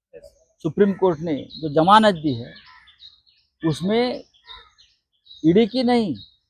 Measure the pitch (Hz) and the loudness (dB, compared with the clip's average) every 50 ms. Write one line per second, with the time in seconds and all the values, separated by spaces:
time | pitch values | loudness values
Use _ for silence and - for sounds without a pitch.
0 | _ _ - - - - _ _ _ _ _ _ - 160 - - 202 202 190 - | _ _ -20 -20 -20 -20 _ _ _ _ _ _ -10 -6 0 2 2 2 2 0
1 | 190 185 165 147 165 175 147 127 - - - - 151 156 143 160 160 185 208 220 | 0 -2 -2 -2 -6 -6 -8 -8 -8 -12 -14 -10 -10 -4 0 2 4 6 6 6
2 | 220 214 190 160 151 151 127 113 120 78 - - - - - - _ _ _ _ | 6 4 2 0 -4 -6 -6 -6 -8 -14 -18 -20 -20 -20 -20 -20 _ _ _ _
3 | - - _ _ _ _ _ _ _ _ _ _ - 165 147 - 165 190 220 233 | -20 -20 _ _ _ _ _ _ _ _ _ _ -6 -4 -4 -4 -4 -2 -2 -2
4 | 247 247 - - - _ _ _ _ - - - - _ _ _ _ _ _ _ | -2 -2 -4 -8 -14 _ _ _ _ -20 -20 -20 -20 _ _ _ _ _ _ _
5 | _ _ _ _ _ _ - - - 156 175 214 233 208 - 254 254 240 247 240 | _ _ _ _ _ _ -14 -2 0 2 4 4 2 2 0 -2 -2 0 0 0
6 | 220 180 123 98 - - _ _ _ _ | 0 -2 -6 -10 -12 -18 _ _ _ _